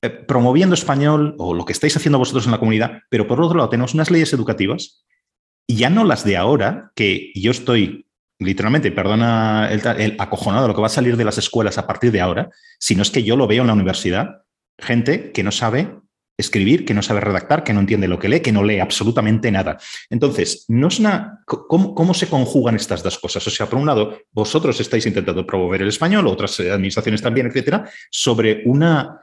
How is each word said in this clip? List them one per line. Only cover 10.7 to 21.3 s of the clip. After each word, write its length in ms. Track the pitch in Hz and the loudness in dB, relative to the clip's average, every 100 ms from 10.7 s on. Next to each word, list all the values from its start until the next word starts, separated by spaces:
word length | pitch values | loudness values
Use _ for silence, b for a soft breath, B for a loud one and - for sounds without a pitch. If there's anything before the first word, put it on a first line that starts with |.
| 123 | 2
que 60 | |
va 60 | 135 | 0
a 20 | |
salir 260 | 147 123 117 | 2 0 2
de 80 | |
las 140 | 107 104 | 0 -2
escuelas 400 | - 117 107 101 | -4 0 -2 -2
a 100 | - | -6
partir 240 | 110 123 | 0 2
de 80 | 107 | 2
ahora, 300 | 98 85 185 b b b | 0 -2 -6 b b b
sino 240 | - 92 | -2 0
es 80 | 208 | 2
que 140 | 135 | 0
yo 140 | 107 127 | 2 2
lo 100 | 131 | 4
veo 140 | 110 | 2
en 60 | 127 | 4
la 60 | |
universidad, 680 | 107 92 90 - 90 160 - _ _ _ _ | 2 2 -2 -2 -2 -4 -10 _ _ _ _
gente 540 | - 120 120 180 - | -2 0 2 -2 -4
que 100 | - | -6
no 120 | 104 | -4
sabe 460 | - 117 123 202 - _ _ _ - | -2 -2 -2 -4 -8 _ _ _ -8
escribir, 460 | 107 110 98 165 | -4 0 2 2
que 100 | - | 2
no 80 | 104 | -2
sabe 200 | 98 104 | 0 -2
redactar, 420 | 104 92 - 156 | 0 -2 0 -2
que 80 | 160 | 0
no 80 | 107 | 0
entiende 300 | 98 107 95 | 2 0 0
lo 100 | 87 | -2
que 80 | 98 | 0
lee, 140 | 151 | 0
que 100 | 139 | 2
no 140 | 107 101 | 2 2
lee 140 | 104 | 0
absolutamente 680 | 92 - 104 117 107 110 117 | -2 -2 0 0 2 2 2
nada. 260 | 98 95 - B B B | 0 -2 -6 B B B
Entonces, 560 | 120 139 139 - - - | 0 0 0 -4 -4 -2
no 220 | 117 151 | 2 2
es 100 | - | 2
una, 400 | 214 190 - | 0 0 -6